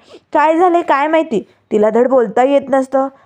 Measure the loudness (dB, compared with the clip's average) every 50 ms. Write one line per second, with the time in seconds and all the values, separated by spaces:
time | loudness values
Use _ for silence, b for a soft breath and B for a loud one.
0 | B B B B B _ -2 0 0 2 2 2 2 2 0 0 0 -2 -2 -2
1 | 0 0 0 -2 -2 -2 -4 -6 b b b b b -4 -2 0 0 2 2 2
2 | 0 2 2 0 0 0 0 0 0 2 2 0 0 -2 -2 -2 -2 -2 -2 -4
3 | -4 -4 b b b